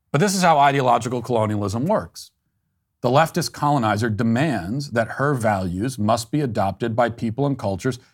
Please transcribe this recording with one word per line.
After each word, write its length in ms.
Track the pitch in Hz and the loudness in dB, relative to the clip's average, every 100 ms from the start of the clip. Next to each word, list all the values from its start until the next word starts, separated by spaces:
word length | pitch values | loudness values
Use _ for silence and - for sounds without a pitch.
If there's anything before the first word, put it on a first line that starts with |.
| _ | _
But 80 | 143 | 0
this 160 | 202 190 | 0 2
is 60 | |
how 160 | 175 147 | 4 6
ideological 640 | 143 139 127 120 120 123 | 4 4 2 2 0 -4
colonialism 640 | 113 113 107 104 101 117 165 | -2 0 2 0 -2 -2 -2
works. 460 | 208 82 - - _ _ _ _ _ _ _ | -2 -4 -14 -20 _ _ _ _ _ _ _
The 100 | 120 | 2
leftist 400 | 139 160 175 - | 4 2 0 -4
colonizer 580 | - 147 147 107 104 120 | -2 0 2 2 0 0
demands 840 | 104 117 117 160 107 85 139 139 | 0 0 2 0 0 -4 -6 -2
that 180 | 117 110 | -2 -2
her 260 | - 139 131 | -2 -2 0
values 640 | 117 98 92 90 127 117 | 0 0 -2 -2 -4 -2
must 320 | 107 117 - | 0 0 -2
be 100 | 151 | -2
adopted 540 | 135 107 98 95 117 113 | -2 -2 -2 -2 -2 0
by 140 | 117 | 0
people 360 | 113 113 117 143 | -2 -6 -2 -2
and 100 | 135 | -2
cultures 440 | 101 95 131 123 - | -4 -2 -4 -4 -12